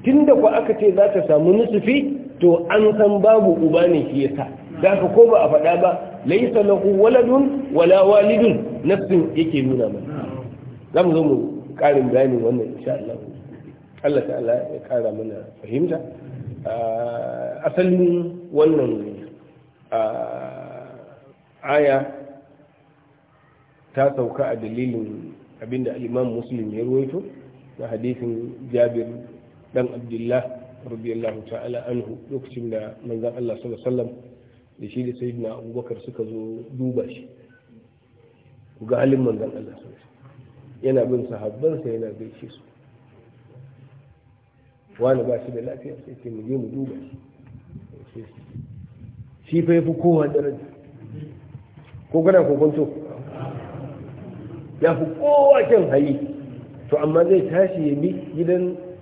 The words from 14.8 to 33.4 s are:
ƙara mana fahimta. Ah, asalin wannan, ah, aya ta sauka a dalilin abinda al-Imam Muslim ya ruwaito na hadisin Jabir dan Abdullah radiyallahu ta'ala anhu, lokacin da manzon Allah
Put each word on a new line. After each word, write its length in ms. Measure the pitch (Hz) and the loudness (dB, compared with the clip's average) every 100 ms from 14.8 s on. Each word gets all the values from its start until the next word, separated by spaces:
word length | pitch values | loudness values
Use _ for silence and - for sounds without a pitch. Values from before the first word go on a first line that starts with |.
| - | -4
ƙara 240 | 123 113 | -2 -2
mana 260 | 107 110 98 - - | -6 -10 -10 -16 -20
fahimta. 360 | 101 120 175 160 - - - - - - - | -6 -2 -2 -2 -8 -16 -16 -14 -14 -10 -8
Ah, 1000 | 113 113 113 120 117 123 120 123 123 151 | -4 -4 -4 -6 -6 -8 -8 -10 -6 -4
asalin 720 | 170 185 180 180 175 170 - - | 0 2 4 2 2 -4 -10 -6
wannan, 720 | 143 156 156 127 - - - - - - _ _ _ _ | 2 4 4 0 -4 -8 -12 -16 -20 -20 _ _ _ _
ah, 1000 | 113 110 113 117 123 131 131 - - 65 - - - - _ _ _ | -2 -2 -4 -8 -10 -12 -14 -16 -16 -18 -20 -20 -20 -20 _ _ _
aya 420 | 143 147 143 135 - - - - _ _ _ _ _ _ _ _ _ _ _ _ _ _ _ 135 | 0 2 4 2 -2 -10 -18 -20 _ _ _ _ _ _ _ _ _ _ _ _ _ _ _ 0
ta 180 | 139 | 0
sauka 360 | 139 120 - 131 | 0 -6 -4 -6
a 40 | 117 | -6
dalilin 800 | 107 113 127 113 107 98 80 - _ _ | -8 -6 -6 -6 -8 -12 -16 -20 _ _
abinda 320 | 113 127 123 | -10 -6 -6
al-Imam 420 | 127 117 123 123 117 | -6 -6 -4 -4 -6
Muslim 340 | 117 127 107 | -8 -8 -8
ya 100 | 107 | -6
ruwaito 400 | 120 135 135 160 202 - - - - - | -2 -2 -2 -8 -12 -18 -20 -20 -20 -16
na 80 | 117 | -10
hadisin 680 | 110 123 123 120 113 120 - 131 | -8 -6 -6 -6 -8 -10 -14 -6
Jabir 380 | 120 120 117 - - - - - _ _ | 0 0 0 -8 -12 -18 -20 -20 _ _
dan 140 | 127 123 | -4 -4
Abdullah 560 | 120 120 113 117 123 123 - - 110 117 | -6 -12 -8 -2 -2 -4 -14 -20 -20 -16
radiyallahu 640 | 113 113 113 113 110 107 | -12 -8 -6 -6 -8 -12
ta'ala 360 | 117 120 120 117 | -12 -10 -10 -6
anhu, 280 | 123 104 - - | -6 -8 -14 -12
lokacin 400 | 135 127 127 117 | -12 -12 -12 -8
da 240 | 110 107 - | -8 -10 -14
manzon 320 | 123 113 117 | -10 -8 -8
Allah 220 | 120 | -6